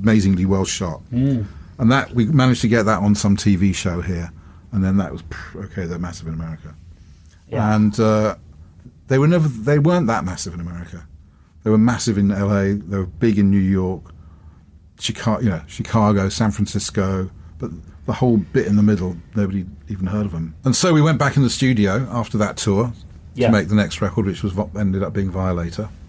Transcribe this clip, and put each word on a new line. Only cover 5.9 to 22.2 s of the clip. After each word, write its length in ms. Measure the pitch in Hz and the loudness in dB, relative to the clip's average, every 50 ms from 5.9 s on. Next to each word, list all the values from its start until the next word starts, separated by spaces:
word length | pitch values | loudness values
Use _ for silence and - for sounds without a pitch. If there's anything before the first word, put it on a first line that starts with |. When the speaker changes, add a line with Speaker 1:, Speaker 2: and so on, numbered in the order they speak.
| 90 85 | -6 -8
Speaker 1:
massive 280 | 87 87 85 - 85 80 | -8 -8 -10 -10 -10 -10
in 40 | 78 | -8
America. 420 | 80 80 80 80 76 - 76 - - - - - - - - - - - - - - _ - | -8 -8 -10 -10 -12 -16 -18 -20 -20 -20 -20 -20 -20 -20 -20 -20 -20 -20 -20 -20 -20 _ -6
Speaker 2:
Yeah. 260 | 113 107 107 107 107 | -4 -2 0 2 4
Speaker 1:
And, 220 | 107 107 107 104 110 | 4 4 4 2 2
uh, 360 | 110 110 107 107 107 107 - - - - - - - - - - - - - - - - | 2 2 4 2 2 0 -2 -4 -10 -20 -20 -20 -20 -20 -20 -20 -20 -20 -20 -14 -4 0
they 100 | 131 135 | 2 2
were 100 | 143 156 | 4 4
never, 200 | 175 175 156 151 | 4 4 2 0
they 300 | 123 110 107 143 147 151 | -2 -2 -2 0 2 2
weren't 260 | 143 170 180 180 170 110 | 4 4 2 2 2 0
that 160 | 113 92 82 | 0 -2 -2
massive 280 | 92 90 - - 92 85 | -4 -6 -8 -8 -10 -10
in 40 | 85 | -10
America. 460 | 85 87 87 87 87 - - 85 73 - - - - - - - _ _ _ - - | -10 -10 -10 -12 -12 -14 -16 -18 -18 -20 -20 -20 -20 -20 -20 -20 _ _ _ -6 0
They 60 | 110 | 2
were 80 | 110 107 | 4 4
massive 400 | 110 123 117 - - 123 101 101 | 4 4 2 0 0 0 2 2
in 120 | 101 98 | 2 2
L 220 | 101 95 101 98 104 | 2 2 2 2 2
A, 200 | 101 98 98 101 | 2 2 2 0
they 240 | 101 - 87 101 98 | -2 -4 -4 -4 -4
were 80 | 95 | -4
big 300 | 90 - - 117 113 104 104 | -4 -4 0 0 2 4 4
in 120 | 101 98 | 4 4
New 80 | 98 98 | 4 4
York, 540 | 95 95 98 95 92 90 92 82 - - - - - - - - - - - - - - - - - - _ - | 4 2 2 2 0 -2 -4 -6 -10 -16 -20 -20 -20 -20 -20 -20 -20 -20 -20 -20 -20 -20 -20 -20 -20 -20 _ -8
Chica-, 400 | - - 107 - - 117 107 98 127 | -6 -6 -6 -4 -2 -2 0 0 0
you 80 | 107 | 0
know, 120 | 87 80 - | -2 -2 -6
Chicago, 640 | - - - - - - 113 104 104 107 98 95 98 | -10 -10 -10 -6 -2 0 2 4 4 4 2 0 0
San 220 | - - 117 104 101 | 0 0 0 0 0
Francisco, 800 | - 101 - - 101 - - - 107 95 95 95 95 92 92 - - - - - - | -2 -2 -4 -4 -4 -6 -4 -2 -2 -2 -2 -2 -4 -4 -6 -10 -14 -20 -20 -14 -12
but 120 | 123 113 85 - - - - - - | -12 -12 -12 -14 -16 -18 -20 -10 -8
the 60 | - 117 | -6 -4
whole 240 | - 127 123 117 | 0 2 2 2
bit 300 | 104 85 - - 98 - | 2 0 0 0 -2 0
in 100 | 98 101 | 2 4
the 60 | 104 104 | 4 4
middle, 320 | 107 107 87 92 92 87 82 - - - | 4 4 2 0 -4 -6 -8 -12 -8 -4
nobody 320 | 110 101 95 98 98 90 95 - - - - | -2 -2 -2 -2 -4 -6 -8 -12 -16 -14 -12
even 180 | 104 92 92 | -8 -6 -4
heard 200 | 92 104 107 104 | -4 -2 -2 -4
of 40 | 101 82 | -4 -4
them. 220 | 80 80 82 78 - - | -6 -8 -8 -8 -4 -2
And 100 | 135 127 | 0 0
so 160 | - - 185 165 | 2 2 2 4
we 100 | 151 147 | 4 4
went 160 | 160 151 113 | 2 2 2
back 180 | 147 135 - | 0 0 2
in 60 | 143 135 | 2 2
the 80 | 117 | 2
studio 560 | - - 131 131 127 107 104 98 95 123 135 - | 0 0 0 2 2 2 2 2 0 0 -2 -4
after 280 | 107 120 | -4 -6